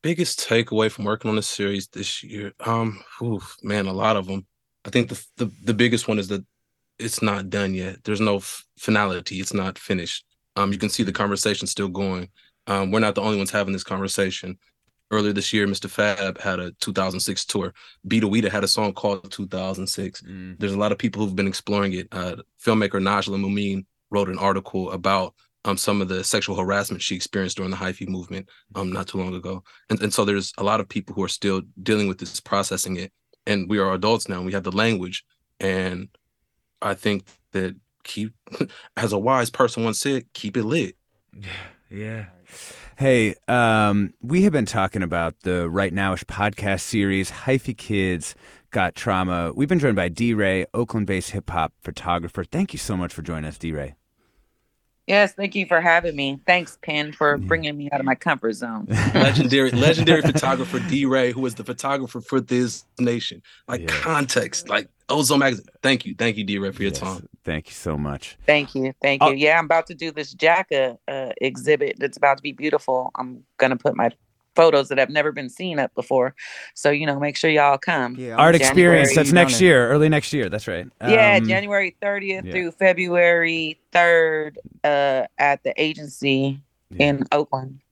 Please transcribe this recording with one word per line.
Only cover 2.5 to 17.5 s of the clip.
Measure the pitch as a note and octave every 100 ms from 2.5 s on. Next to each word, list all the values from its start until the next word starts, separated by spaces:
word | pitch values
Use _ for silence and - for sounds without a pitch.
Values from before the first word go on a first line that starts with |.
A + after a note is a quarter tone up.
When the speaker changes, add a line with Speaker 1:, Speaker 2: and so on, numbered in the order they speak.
| _
Speaker 1:
Um, | A2+ A#2 A2+ G2+ - -
oof, | A#2+ G#2 - -
man, | G2+ G#2 G2
a |
lot | F#2+ G#2+ G#2+
of | F#2
'em. | G2 - _ _ _ -
I |
think | B2 A#2+
the, | A#2 - -
the, | A2+ -
the | -
biggest | G#2+ A#2+ A#2 -
one | G#2+
is | F#2+
that | G2 - _ _ _ _ _
it's | A2+ -
not | A2 G2+ F#2+
done | G2+ G2
yet. | F#2 F#2 F#2+
There's | - G#2
no | G#2+ G2+
f-, | - - _ _
finality. | - G#2+ G2+ F2+ - F#2
It's | F#2
not | G2+ F#2+ F#2
finished. | - F#2+ E2 - _ _ _ -
Um, | G2
you | G2
can | G#2
see | -
the | G2
conversation | F#2+ G2+ G2 G#2+ G2+ F#2
still | - G2
going. | F#2 G2 F#2 F2+ _ _ _ -
Um, | G2+ G2
we're | A2
not | G#2+ G2+
the |
only | G#2+ G#2
ones | F#2+
having | G#2 G2
this | F#2+
conversation. | - F#2+ G2 - F#2+ - F#2 F#2 _ _ _ _ _
Earlier | A2 G#2
this | G2+ -
year, | G#2+ G2+
Mister | G2 G2
Fab | - G#2 F#2+ G2 -
had | G2+ F#2
a | F2+ -
two | -
thousand | F#2+ F#2+ F#2
six | - F#2+
tour. | -